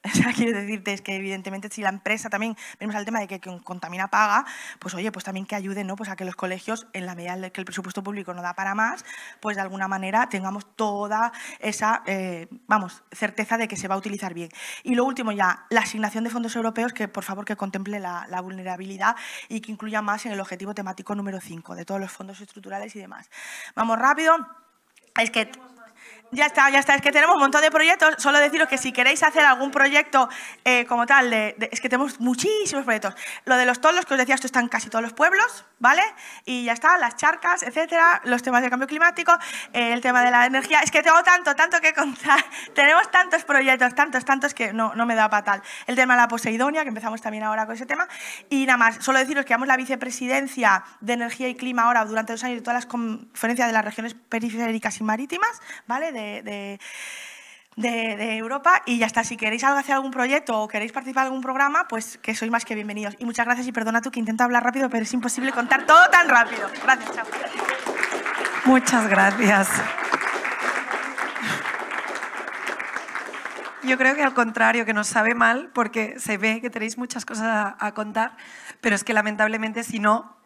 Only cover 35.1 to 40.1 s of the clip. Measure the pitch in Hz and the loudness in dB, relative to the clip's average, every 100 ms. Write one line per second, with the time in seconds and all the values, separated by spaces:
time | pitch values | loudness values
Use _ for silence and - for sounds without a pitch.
35.1 | 226 311 381 480 - - _ 240 311 415 | 2 2 4 0 -2 -20 _ 4 4 2
36.1 | - - - - 247 240 233 311 359 240 | -4 -20 -18 -8 -6 -4 0 4 4 2
37.1 | - 302 330 349 359 254 269 330 339 330 | 0 0 0 -2 -2 -2 -4 -2 4 4
38.1 | 349 247 240 247 247 254 254 262 302 339 | 4 0 -2 2 0 2 -2 -4 2 2
39.1 | 349 339 339 - - - 240 233 240 247 | 2 2 2 2 -12 -6 -2 0 0 2